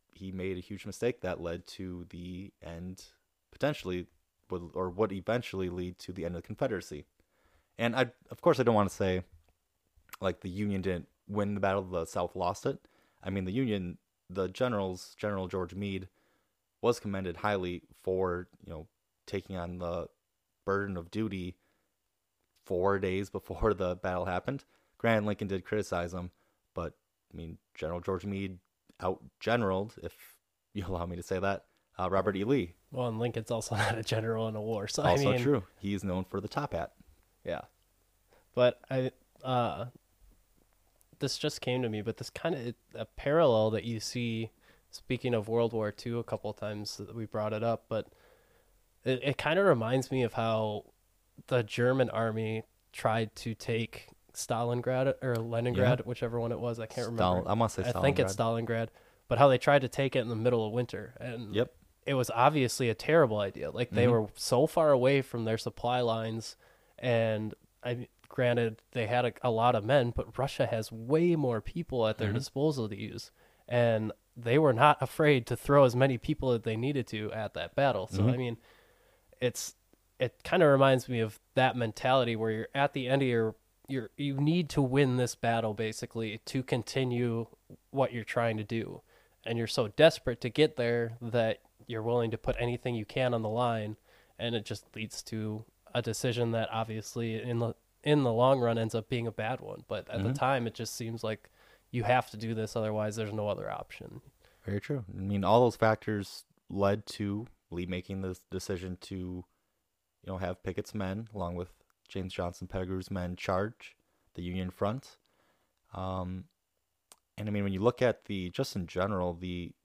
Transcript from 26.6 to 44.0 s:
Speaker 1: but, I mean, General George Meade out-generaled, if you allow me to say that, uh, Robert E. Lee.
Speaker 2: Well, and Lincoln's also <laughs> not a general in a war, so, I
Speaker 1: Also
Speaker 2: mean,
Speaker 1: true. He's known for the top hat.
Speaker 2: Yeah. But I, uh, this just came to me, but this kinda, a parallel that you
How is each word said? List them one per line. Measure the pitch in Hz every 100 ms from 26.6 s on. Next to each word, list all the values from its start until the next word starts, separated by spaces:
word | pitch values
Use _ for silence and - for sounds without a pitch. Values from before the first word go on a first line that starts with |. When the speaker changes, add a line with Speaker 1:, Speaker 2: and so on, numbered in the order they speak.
| _
Speaker 1:
but, | - 82 - _ _ _
I | 82
mean, | 82 90 _
General | - 80 87
George | 95 92
Meade | 101 98 98 92 _ _ _ -
out-generaled, | 95 - - - 110 120 98 95 107 -
if | 87 - - _ _ _ _
you | 101 90
allow | 87 85
me | 87
to |
say | - 92
that, | 98 98 - _ _ -
uh, | 92
Robert | 95 98 95
E. |
Lee. | 107 139 87 - _
Speaker 2:
Well, | 127 123
and | 110
Lincoln's | 120 117 -
also | 113 -
<laughs> | 104
not | 110 117
a |
general | - 110 113 113 110
in | 107
a |
war, | 110 107 104
so, | -
I | -
Speaker 1:
Also | 139 139
Speaker 2:
mean, | 123
Speaker 1:
true. | 127 131 - _
He's | 98 101
known | 98 92
for | 92 98
the | 101
top | - 143
hat. | 85 - - _ _ _ _
Speaker 2:
Yeah. | - 80 - _ _ _ _ _ _ _ _
But | 123 123 - -
I, | 131 127 - _ _
uh, | 131 123 117 - 127 - _ _ - _ _ _ _ _ _ _ _ -
this | 143 -
just | 151 -
came | - 127
to | 120
me, | 107
but | 107 -
this | -
kinda, | - 165 147 120 - _
a | 113
parallel | 110 - 143 160 151 110 110
that | 110
you | 110 113